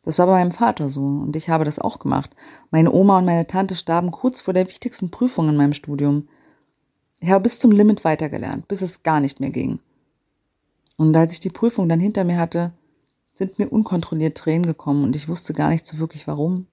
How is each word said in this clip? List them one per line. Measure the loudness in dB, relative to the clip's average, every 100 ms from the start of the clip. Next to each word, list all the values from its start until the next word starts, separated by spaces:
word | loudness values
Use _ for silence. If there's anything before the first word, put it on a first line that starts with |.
Das | -2 2
war |
bei | 4
meinem | 4 2
Vater | 0 0 0 -4
so | -4
und | -4 -2 -4
ich | -6 -2
habe | -2
das | 0 -2
auch | -6 -6
gemacht. | -4 -4 -6 _ -20 -20 _
Meine | 2 4
Oma | 6 4 4
und |
meine | 2 0 0
Tante | -2 -4
starben | -6 -2 -2 -2
kurz | -2 -4 -2
vor | -2
der | 0 -2
wichtigsten | -6 -10 -6 -8
Prüfung | -2 -2 0 0
in |
meinem | 4 2
Studium. | 0 -6 -2 0 0 -4 _ _ _ _ _ _ _ _ _
Ich | 2
habe | 2
bis | 2 4
zum | 4
Limit | 6 6 4
weitergelernt, | 0 -2 -4 -6 -8 -10 -8
bis | -6
es | -6 -4
gar | 0 0
nicht | 0 -2
mehr | -6
ging. | -4 -6 -6 _ _ _ _ _ _ _ _ _ _ _ 0
Und | 4
als | 4 2
ich | -2
die | -8
Prüfung | -2 -2 0 0
dann | 0
hinter | 0 -2
mir | -2 -2
hatte, | -2 -4 -6 -8 _ _ _ _ _
sind | -8 -8 -4
mir | -2
unkontrolliert | 0 0 -4 -4 -2 -2 -2
Tränen | -2 0
gekommen | 0 -4 -2 0
und | 0
ich | -4 -6
wusste | -8 -6
gar | -4 -2
nicht | -2
so | -4 -8
wirklich, | -8 -8 -10
warum. | -4 -2 -4 -8